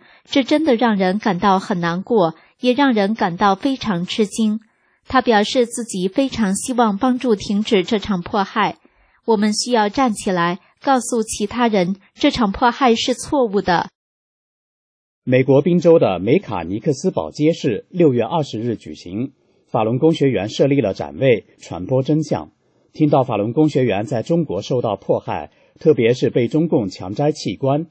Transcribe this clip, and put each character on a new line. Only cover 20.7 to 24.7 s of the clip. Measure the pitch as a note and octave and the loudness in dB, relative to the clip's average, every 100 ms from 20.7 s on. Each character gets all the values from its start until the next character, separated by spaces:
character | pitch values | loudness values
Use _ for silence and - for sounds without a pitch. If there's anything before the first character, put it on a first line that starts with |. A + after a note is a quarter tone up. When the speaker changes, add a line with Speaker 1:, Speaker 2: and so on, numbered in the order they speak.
| C#3 | 2
Speaker 2:
了 | G#2 | 0
展 | F#2 D2 D2+ | -2 -8 0
位， | C3 A2+ - _ | 2 2 -2 _
传 | - E2 F2+ | -14 -12 -2
播 | C3 | -2
真 | C3+ D#3 | 0 0
相。 | D3+ G2 D2 _ _ _ _ - | 0 -6 -6 _ _ _ _ -2
听 | D3+ | 2
到 | D3 | 2
法 | B2+ G#2+ | 2 -2
轮 | G#2+ | 0
功 | C3+ D#3 | 0 2
学 | C#3+ | 2
员 | B2+ G2 G#2+ | 0 0 -2
在 | A#2 | -4
中 | - E3+ | -2 -2
国 | G2 F#2 | -2 -6
受 | - | -4